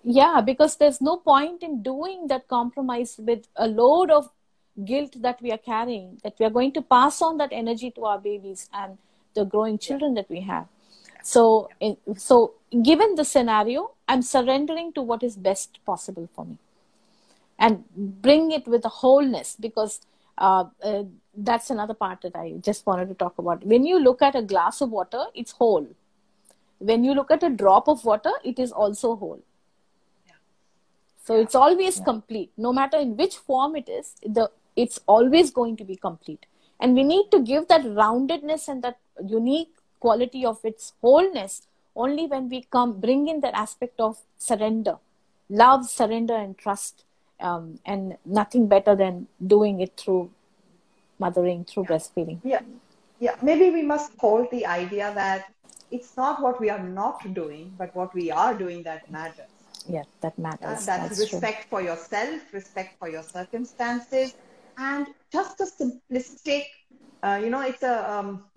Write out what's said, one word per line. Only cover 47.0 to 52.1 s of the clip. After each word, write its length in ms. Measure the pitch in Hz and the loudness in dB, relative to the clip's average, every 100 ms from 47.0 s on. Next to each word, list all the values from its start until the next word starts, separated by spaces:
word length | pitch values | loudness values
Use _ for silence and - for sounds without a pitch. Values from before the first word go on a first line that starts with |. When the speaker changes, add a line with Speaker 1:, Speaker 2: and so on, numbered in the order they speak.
| _ _ _ - | _ _ _ -10
Speaker 1:
um, 380 | 175 170 165 - - | -8 -8 -10 -16 -10
and 320 | 202 190 - - | -8 -8 -12 -4
nothing 420 | 208 208 247 214 | -2 0 2 6
better 280 | 196 208 196 | 6 6 4
than 320 | 190 180 - - 185 | 2 -2 -12 -6 4
doing 340 | 208 208 190 | 4 4 -2
it 140 | 185 - | -6 -6
through 340 | - 185 175 _ _ _ _ _ _ _ _ - | -2 -2 -2 _ _ _ _ _ _ _ _ -8
mothering, 480 | 180 175 180 175 175 | -4 0 0 -2 -8
through 180 | - | -8
Speaker 2:
Yeah. 60 | 185 | -2
Speaker 1:
breastfeeding. 500 | 160 - | -2 -4